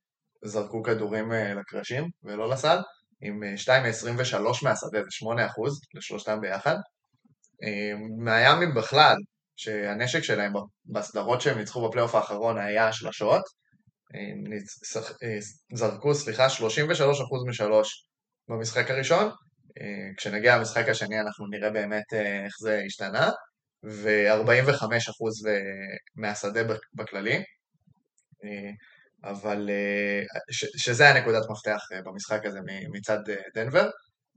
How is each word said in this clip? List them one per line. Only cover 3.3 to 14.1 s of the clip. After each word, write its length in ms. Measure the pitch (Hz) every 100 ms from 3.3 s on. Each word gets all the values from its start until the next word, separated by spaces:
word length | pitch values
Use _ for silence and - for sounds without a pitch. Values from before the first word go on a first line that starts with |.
| 104
אה, 140 | 101 101
שתיים 260 | - 131
מעשרים 320 | 123 107 120 120
ושלוש 460 | - 104 107 -
מהשדה, 360 | 143 107 - 107
זה 60 | -
שמונה 360 | - 110 120 107
אחוז 340 | - 127 147 -
לשלושתם 480 | - - 101 110 107
ביחד. 340 | 98 98 147 175 - _ _ _ _ _ _ _
אה, 300 | 110 101 104 104 110 110
מיאמי 480 | 117 113 127 165 175 120
בכלל, 400 | - 139 147 104 101 _ _ -
שהנשק 680 | 113 107 101 104 123 -
שלהם 300 | - 104 101
ב-, 400 | 101 95 _ -
בסדרות 480 | 104 104 107 101 123
שהם 160 | 147 113
ניצחו 320 | 104 123 117
בפלייאוף 260 | 107 117 110
האחרון 420 | 107 104 117 110
היה 360 | 101 104 117
שלשות, 500 | 113 110 - 107 165 - - _ _ _ _ _